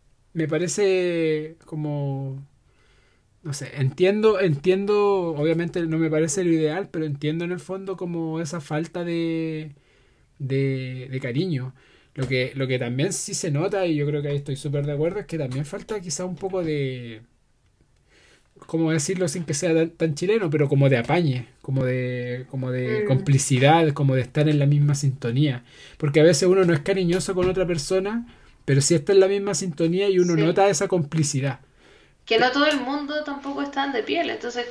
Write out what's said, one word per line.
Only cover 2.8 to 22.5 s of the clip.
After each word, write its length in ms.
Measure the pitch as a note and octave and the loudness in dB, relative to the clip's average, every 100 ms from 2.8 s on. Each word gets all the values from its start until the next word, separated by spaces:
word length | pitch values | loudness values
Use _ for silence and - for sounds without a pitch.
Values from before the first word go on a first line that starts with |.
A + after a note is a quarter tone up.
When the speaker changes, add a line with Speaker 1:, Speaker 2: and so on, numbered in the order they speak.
| _ _ _ _ _ _ | _ _ _ _ _ _
Speaker 1:
no 100 | D#3+ | -10
sé, 180 | C#3 C3+ - | -10 -8 -2
entiendo, 600 | C3 - F#3 G#3 A3 F#3+ | -2 2 2 4 4 4
entiendo, 960 | F#3+ C#3 F#3 F#3+ G3+ G#3 G3+ G3 E3+ D3 | 2 2 2 2 2 2 2 2 0 0
obviamente 440 | D#3 E3 E3+ F3+ E3 | 0 0 -2 -4 -2
no 100 | D#3+ | 0
me 120 | D#3+ | 0
parece 340 | D#3 D#3+ F#3+ | 2 0 0
lo 80 | F3 | 2
ideal, 380 | D#3+ D3+ E3+ G3+ | 2 2 -2 -6
pero 140 | E3 D#3 | -6 -4
entiendo 400 | C#3+ D3 E3 F3 | -4 -4 -2 -4
en 60 | |
el 60 | F3+ | -6
fondo 360 | - F#3+ G3 F3+ | -8 -10 -8 -8
como 440 | F3+ E3+ D#3+ D#3+ | -6 -4 -4 -4
esa 180 | D#3+ E3+ | -6 -8
falta 420 | - D3+ E3 F3 | -6 -4 -4 -6
de, 720 | E3+ E3+ E3 E3 D#3+ D#3 D#3 C#3 _ _ _ _ _ - | -4 -4 -2 -2 -4 -6 -10 -16 _ _ _ _ _ -10
de, 680 | C3 C3+ C3+ C3 C3 B2+ B2+ | -4 -2 0 -2 -6 -10 -8
de 80 | C3 | -8
cariño. 540 | B2+ B2 F#3 C3+ C3 - _ _ _ - | -4 -2 -2 -4 -6 -12 _ _ _ -8
Lo 120 | C3 | -2
que, 260 | B2+ B2+ C3+ | -2 -2 -4
lo 120 | C3 | -2
que 120 | B2+ | -2
también 340 | A#2+ B2+ F3+ | -2 -2 -2
sí 200 | - - F#3+ | -2 -6 -6
se 160 | F3+ | -2
nota, 360 | C#3+ F#3+ G3 F3+ | 0 0 0 0
y 80 | D3+ | 0
yo 120 | C#3+ | 0
creo 140 | D3 | -2
que 60 | C#3+ | -2
ahí 80 | C#3+ | -4
estoy 200 | C#3+ C3+ | -4 -6
súper 280 | D3+ C#3+ C#3+ | -4 -2 -2
de 80 | |
acuerdo, 260 | C#3+ E3 G3+ | -2 -2 -2
es 60 | - | -6
que 100 | E3 | -6
también 260 | C3 C3 D3 | -4 -4 -6
falta 360 | G3 F#3 G#3+ | -8 -8 -8
quizá 240 | F3 E3 F3+ | -6 -8 -6
un 100 | F3+ | -6
poco 280 | F#3+ F#3 | -4 -4
de, 600 | D#3+ D3 C3+ B2+ A#2+ A2 A#2 _ _ _ _ _ _ _ _ _ _ _ _ - - | -2 -2 -4 -6 -12 -16 -20 _ _ _ _ _ _ _ _ _ _ _ _ -20 -6
¿cómo 240 | E3 D#3+ | 0 2
decirlo 360 | D#3+ D3 F#3 F3 | 0 0 -2 -2
sin 180 | F3+ D#3+ | -4 -6
que 80 | |
sea 200 | D3 F3+ | -2 2
tan, 160 | D#3+ E3 | 2 2
tan 240 | - E3 C#3+ | 0 -2 0
chileno? 340 | F3+ A3+ F3 | 0 2 2
Pero 180 | D3 C#3+ | 2 2
como 200 | C#3+ C#3 | 4 4
de 80 | B2+ | 4
apañe, 500 | A#2 E3 D#3+ B2 A#2 _ | 2 0 0 -2 -6 _
como 240 | - C3+ B2+ | -4 -2 0
de, 600 | B2+ B2+ B2 B2 B2 | -2 -2 -4 -6 -8
como 220 | B2+ | -8